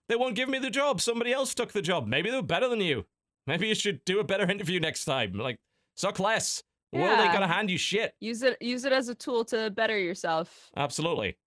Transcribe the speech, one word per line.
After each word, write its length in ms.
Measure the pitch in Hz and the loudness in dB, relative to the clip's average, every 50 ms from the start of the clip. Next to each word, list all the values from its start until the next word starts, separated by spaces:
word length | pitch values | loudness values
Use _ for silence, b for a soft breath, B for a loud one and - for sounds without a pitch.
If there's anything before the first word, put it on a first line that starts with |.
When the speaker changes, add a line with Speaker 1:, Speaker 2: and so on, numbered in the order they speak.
| _ | _
Speaker 1:
they 80 | - 226 | -2 0
won't 200 | 233 254 262 214 | 0 0 0 0
give 140 | 220 254 262 | -2 -2 -2
me 100 | 262 - | -2 -2
the 100 | 262 262 | -2 -2
job. 320 | - 277 285 285 254 170 | 0 0 2 2 0 0
Somebody 320 | - 233 233 233 233 240 247 | 0 0 0 0 0 0 0
else 200 | 262 262 - - | 0 -2 -2 -2
took 180 | - 240 - - | -4 -4 -2 -2
the 80 | 208 | -2
job. 260 | 165 170 185 160 120 | -2 0 0 0 0
Maybe 220 | 104 120 147 170 220 | 0 0 0 0 0
they 60 | 254 | 0
were 60 | 269 190 | -2 0
better 260 | 127 160 185 254 254 | 0 0 0 2 2
than 100 | 240 220 | 2 2
you. 260 | 190 170 139 110 95 - _ _ _ _ _ _ _ | 2 0 0 0 -4 -6 _ _ _ _ _ _ _
Maybe 200 | 131 151 165 202 | -4 -2 0 0
you 80 | 220 214 | 0 0
should 300 | - - 208 170 127 - | 0 0 0 -2 -2 -2
do 140 | - 185 208 | -2 0 0
a 40 | 208 | 0
better 260 | - 196 196 202 180 | 2 0 2 2 2
interview 300 | 202 202 208 151 185 180 | 0 0 -2 -2 0 0
next 260 | 160 160 120 - - | 0 -2 -2 -4 -2
time." 280 | - 135 131 113 98 90 | -2 0 0 0 -2 -2
Like, 260 | 101 120 131 117 - _ _ _ _ _ _ _ | -4 -4 -4 -6 -8 _ _ _ _ _ _ _
suck 240 | - - 196 202 - | -4 -4 -2 0 0
less. 440 | 190 214 220 202 - - - - - _ _ _ _ _ - | 2 2 2 2 0 -2 -4 -6 -8 _ _ _ _ _ -2
The 60 | 185 | 0
world 200 | 330 - 269 226 | 2 4 4 6
ain't 60 | 214 | 6
Speaker 2:
Yeah. 80 | 180 170 | 4 4
Speaker 1:
gonna 140 | 196 196 | 4 2
hand 220 | 170 170 196 214 190 | 2 2 0 0 0
you 80 | 180 | 0
shit. 380 | - - - 180 208 220 - - - | -2 0 0 0 0 -2 -2 -4 -6
Speaker 2:
Use 220 | 208 220 233 220 | -8 -6 -4 0
it, 180 | 262 254 240 - | 0 0 0 0
use 220 | - 240 247 254 247 | -2 -4 -4 -2 0
it 60 | 277 262 | 2 2
as 160 | 262 254 240 | 2 2 0
a 60 | 240 | -6
tool 300 | - - 302 247 226 226 | -8 -4 -2 0 0 0
to 240 | - 247 220 220 220 | 0 0 0 0 -2
better 280 | 196 226 226 220 220 | 0 0 0 0 2
yourself. 760 | 208 185 170 185 - - 170 160 160 175 - - - - - - | 0 0 -2 -2 -2 -2 0 0 0 0 -4 -8 -20 -20 -10 -4
Speaker 1:
Absolutely. 640 | - 139 139 - - 151 170 165 - 107 92 90 _ _ | -4 -2 -2 -2 -2 0 0 0 0 -2 -2 -4 _ _